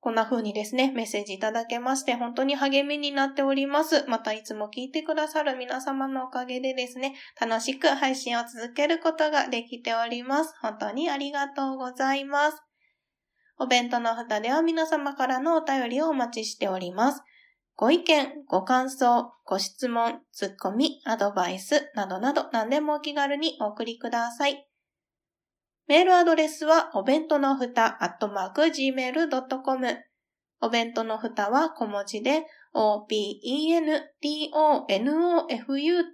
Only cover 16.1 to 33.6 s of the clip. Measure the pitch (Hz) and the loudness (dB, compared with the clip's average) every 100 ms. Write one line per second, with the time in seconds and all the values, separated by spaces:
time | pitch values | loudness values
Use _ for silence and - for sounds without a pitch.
16.1 | 285 240 233 220 - 202 185 180 185 247 | 0 -2 -4 -8 -4 -4 -2 -6 0 0
17.1 | 285 _ _ _ _ _ - 226 339 339 | 0 _ _ _ _ _ 0 4 4 4
18.1 | 302 277 - - 185 190 254 262 262 247 | 2 2 -6 -2 -2 2 0 0 2 4
19.1 | 240 240 _ - 196 - - 254 233 233 | 4 0 _ -4 -4 -4 -4 -2 0 0
20.1 | - _ - 196 196 196 208 311 277 - | -2 _ -8 -8 -4 -4 0 0 -2 -4
21.1 | 226 202 202 180 185 - - 285 - 190 | 0 0 0 -2 -2 2 0 2 -6 -4
22.1 | 185 233 285 277 233 220 277 302 302 294 | -2 0 0 0 -2 0 0 0 -2 -2
23.1 | 294 277 285 320 - 214 208 226 233 233 | -2 0 0 -2 -2 -6 -4 -8 -6 -4
24.1 | 233 233 233 285 277 - _ _ _ _ | -2 -4 0 -2 -2 -10 _ _ _ _
25.1 | _ _ _ _ _ _ _ _ 302 370 | _ _ _ _ _ _ _ _ 6 8
26.1 | 359 339 320 311 - 302 320 - 240 220 | 8 6 4 2 0 4 4 4 -2 2
27.1 | 294 311 294 277 269 240 240 226 - 175 | 2 4 2 4 2 0 2 2 2 -6
28.1 | - 208 202 190 190 320 320 269 262 254 | -2 -4 -2 -4 2 2 2 -2 0 -2
29.1 | 269 330 262 254 262 262 262 254 247 - | 0 0 -2 -4 -6 -2 -2 -2 -4 -8
30.1 | _ _ _ _ _ 233 233 233 233 226 | _ _ _ _ _ 0 0 0 -2 -4
31.1 | 220 226 233 208 254 320 - 214 202 196 | -4 -4 -2 2 2 2 -2 -4 -4 -4
32.1 | 214 233 302 320 - _ - 214 208 208 | -4 0 0 -2 -18 _ 0 2 2 0
33.1 | 214 208 - 240 269 | -2 -2 -6 -4 -2